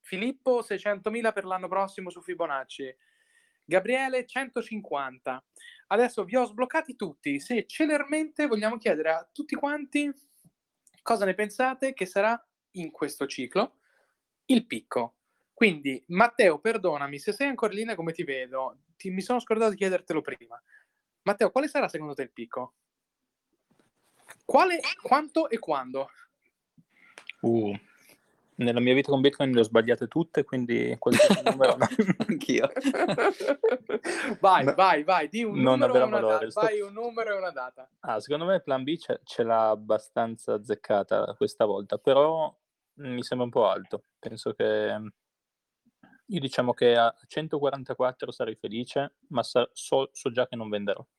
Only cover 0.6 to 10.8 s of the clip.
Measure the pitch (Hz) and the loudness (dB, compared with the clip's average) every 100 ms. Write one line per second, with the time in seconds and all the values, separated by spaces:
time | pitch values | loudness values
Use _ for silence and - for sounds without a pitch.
0.6 | 220 190 208 202 214 226 226 214 190 185 | -2 -6 -4 -4 -4 -2 -2 -4 -6 -6
1.6 | 180 185 196 196 185 175 170 175 165 135 | -4 -4 -4 -6 -14 -14 -12 -6 -4 -4
2.6 | 131 - 135 - _ _ _ _ _ _ | -8 -12 -12 -14 _ _ _ _ _ _
3.6 | - 185 185 254 269 254 247 262 269 240 | -2 0 2 -2 0 -4 -4 -8 -6 -8
4.6 | 226 214 190 143 135 127 - 131 _ _ | -8 -12 -6 -6 -6 -8 -10 -10 _ _
5.6 | - - _ 208 240 233 190 254 226 214 | -20 -20 _ 2 2 0 -2 0 0 -2
6.6 | 254 320 320 - 190 - 147 139 - 240 | -2 -2 -4 -8 -8 -6 -6 -6 -4 -4
7.6 | - - 302 294 285 302 311 - 294 214 | -4 -2 0 0 -2 -4 -4 -4 -2 0
8.6 | 214 233 226 156 156 165 - - 294 - | -2 -2 -2 0 0 -2 -4 -14 -8 -4
9.6 | 285 294 285 294 294 - _ _ _ _ | -4 -4 -4 -4 -4 -8 _ _ _ _
10.6 | _ _ | _ _